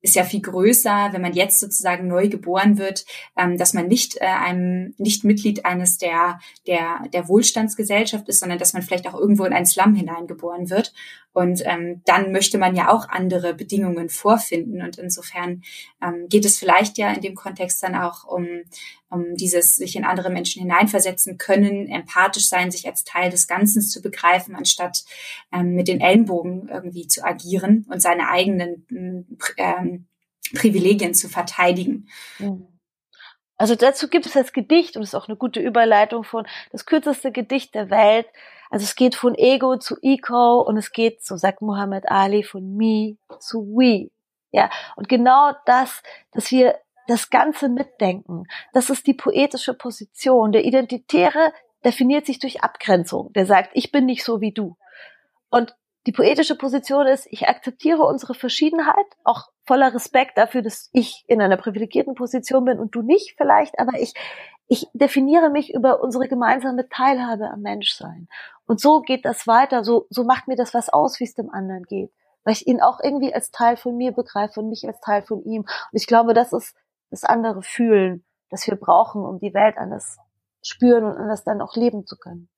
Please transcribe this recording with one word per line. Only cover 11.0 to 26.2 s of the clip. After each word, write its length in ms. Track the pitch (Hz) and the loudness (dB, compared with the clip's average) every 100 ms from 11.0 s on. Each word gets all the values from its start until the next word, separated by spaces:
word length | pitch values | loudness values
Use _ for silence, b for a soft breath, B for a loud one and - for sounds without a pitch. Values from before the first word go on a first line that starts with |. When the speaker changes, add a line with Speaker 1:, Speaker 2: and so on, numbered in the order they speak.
| B B B | B B B
Speaker 1:
Und, 280 | - 180 180 - | -2 0 0 -2
ähm, 360 | 170 170 175 - | -4 -6 -4 2
dann 260 | 180 196 | 2 2
möchte 260 | 190 196 208 | 0 0 2
man 180 | 185 185 | 0 2
ja 140 | - | 2
auch 160 | 220 - | 2 0
andere 460 | - 185 180 175 | -4 -2 -2 -4
Bedingungen 560 | 170 - 196 185 170 170 | -8 -6 -4 -2 -4 -6
vorfinden. 720 | - 202 220 - 170 196 180 | -4 2 2 0 -6 -6 -8
Und 160 | 175 175 | -10 -12
insofern, 640 | 180 180 - 180 180 180 B B B B | -10 -10 -8 -8 -8 -8 B B B B
ähm, 240 | 175 175 175 | -8 -8 0
geht 160 | 208 202 | 2 2
es 120 | - | 0
vielleicht 400 | 190 175 208 - | 4 2 2 -2
ja 140 | 208 | -4
in 80 | 196 | -2
dem 140 | 196 190 | -8 -10
Kontext 460 | 196 185 185 - | -14 -8 -6 -4
dann 120 | 185 180 | -4 -4
auch 280 | 175 175 - | -6 -8 -10
um, 220 | 180 175 175 170 B B B _ | -8 -6 -10 -16 B B B _
um 260 | 175 175 175 | -8 -6 -6
dieses 400 | 180 175 175 - | -2 0 2 0
sich 200 | 185 190 | -2 -4
in 80 | |
andere 260 | 196 185 180 | -4 -2 -4
Menschen 320 | 180 175 - | -4 -6 -6
hineinversetzen 760 | 180 175 214 202 190 180 - 185 | 0 2 2 2 -2 -2 -6 -6
können, 500 | - 196 202 202 202 | 0 2 4 0 -6
empathisch 600 | - - 180 190 214 - | -10 -4 0 0 2 0
sein, 220 | 180 180 | 0 -2
sich 160 | 180 - | -6 -8
als 160 | - | -8
Teil 260 | - 180 180 | -6 -4 -2
des 180 | 180 - | 0 -2
Ganzen 340 | 180 208 208 | 0 2 2
zu 200 | 202 - | -2 -6
begreifen, 540 | 208 - - 233 196 185 | -10 -2 2 2 0 -6
anstatt, 480 | 185 - 180 175 B B B B B | -2 -2 -4 -6 B B B B B
ähm, 200 | 180 180 180 | -4 -2 0
mit 120 | 180 | 0
den 140 | 185 | 2
Ellenbogen 680 | 175 202 | 4 4